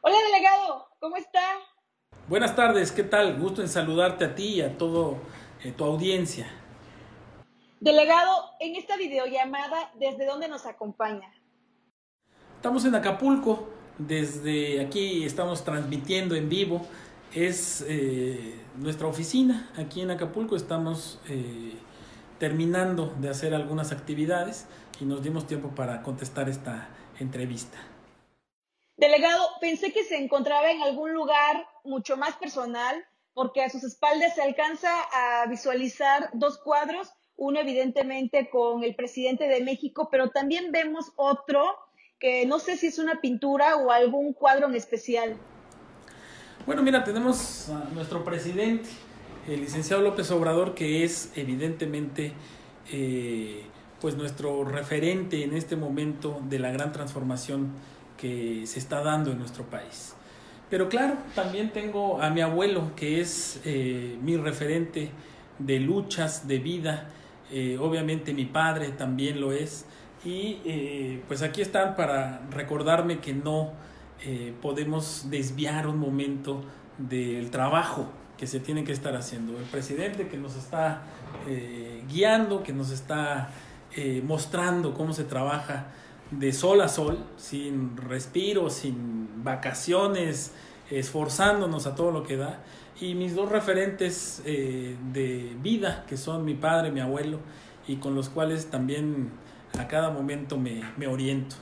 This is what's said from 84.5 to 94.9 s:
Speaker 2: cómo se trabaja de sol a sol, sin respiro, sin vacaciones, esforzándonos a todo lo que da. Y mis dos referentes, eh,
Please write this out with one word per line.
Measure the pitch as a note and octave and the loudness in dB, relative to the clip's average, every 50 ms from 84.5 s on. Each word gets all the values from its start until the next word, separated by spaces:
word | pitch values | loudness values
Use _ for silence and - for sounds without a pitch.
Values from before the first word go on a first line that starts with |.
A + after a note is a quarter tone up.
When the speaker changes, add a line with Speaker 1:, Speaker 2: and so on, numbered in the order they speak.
| - F3 F3 F3+ F3 F3 E3 D3 C3 | -2 0 2 2 2 2 2 0 0
Speaker 2:
cómo | D3 D#3 D#3+ | -2 -2 -2
se | D3+ D3+ C#3+ | -2 -4 -4
trabaja | C3 C3+ B2+ C3 C#3+ D3 D3 C#3+ - C#3+ C3+ C3+ - - - - - - - - - | -4 -2 -2 0 0 -2 -2 -4 -4 -6 -6 -8 -10 -14 -18 -20 -20 -20 -20 -12 -10
de | D3 C#3 C#3 C3+ C3 | -6 0 0 0 0
sol | - - F3+ G3+ G3+ | 4 6 8 10 10
a | F#3 | 8
sol, | D#3 - - D#3 D3+ E3+ - - - - | 8 4 2 2 0 0 -2 -4 -10 -14
sin | - - - - C#3 C#3+ C#3+ C#3 C3+ C3 B2 A#2+ | -16 -12 -8 -6 -6 -4 -2 -2 -2 -2 -2 -4
respiro, | B2 B2+ B2 B2+ C3 B2+ - - F3 F#3+ G#3 G#3 G3 F3 D3+ | -8 -8 -6 -6 -6 -6 -2 -2 0 0 2 2 2 2 2
sin | - - - C#3 B2 A#2+ A#2+ A#2 A2+ A2+ A2 A2 - A2+ A#2+ | -2 -2 -4 -4 -4 -4 -4 -4 -4 -4 -6 -6 -8 -6 -4
vacaciones, | C3 B2+ B2+ - - - - - E3+ F3 F#3 G3+ G3+ G3 F#3 E3+ D#3+ C#3+ C3+ - - - - - - - - - - | -4 -4 -2 -4 -6 -4 -4 0 2 4 4 4 4 2 2 0 0 -2 -2 -6 -8 -12 -16 -20 -20 -20 -20 -10 -6
esforzándonos | C#3+ C3+ C3 C3+ - D#3 D3+ C#3+ C3+ - G3 G#3 G#3 G3+ F#3+ E3+ D#3+ D3 C3+ | -4 -4 -2 -2 -2 -2 -2 0 2 4 6 6 6 4 2 0 0 -2 -2
a | C#3+ C3+ | -4 0
todo | C3+ E3+ F3 | 2 2 2
lo | E3 D3+ C#3 | 2 0 -2
que | - C3+ | -2 -2
da. | C3+ C#3 C#3 C3 - - - - - - - - - | -2 -2 -4 -6 -10 -14 -18 -20 -20 -20 -20 -12 -8
Y | F#3 F3+ F3+ | -6 -4 -2
mis | F3+ F3+ F3+ E3+ | -2 -2 0 0
dos | F#3 G3+ G#3 | 0 0 2
referentes, | G#3 G#3+ G#3 G3+ F#3+ F#3 G3 G3 G3 G3 F#3+ F3 F3 - - - - - - | 2 2 2 4 2 2 2 0 0 -2 -2 -2 -2 -4 -6 -8 -8 -8 -4
eh, | D3 D3+ C#3 C3+ C3 B2+ B2+ B2+ B2 | -2 -2 0 0 -2 -2 -4 -6 -6